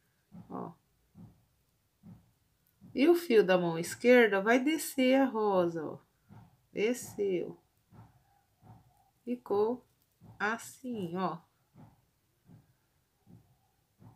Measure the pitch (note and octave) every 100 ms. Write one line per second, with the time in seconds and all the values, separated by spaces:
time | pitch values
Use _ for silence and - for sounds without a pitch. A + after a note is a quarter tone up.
0 | _ _ _ - - - A1+ - _ _
1 | _ - - _ _ _ _ _ _ _
2 | - - _ _ _ _ _ _ - -
3 | D4 E4+ - A3+ F#3 F#3 E3+ E3 E3+ -
4 | A#3+ B3 A3+ G3 G3 B3+ B3+ D#4 - -
5 | B3+ C4 C4+ A3 G#3+ F#3+ F3 E3 D3+ -
6 | _ _ _ - - _ _ - G#3 B3
7 | - - G3+ F3+ - F3 _ _ _ -
8 | - _ _ _ _ _ - - _ _
9 | _ _ - B3 - G3+ G#3+ B3 - _
10 | _ _ - - G3+ A#3 - - B3+ A#3
11 | F3 F3 F#3 F3 _ _ _ - - _
12 | _ _ _ _ _ - _ _ _ _
13 | _ _ _ - _ _ _ _ _ _
14 | -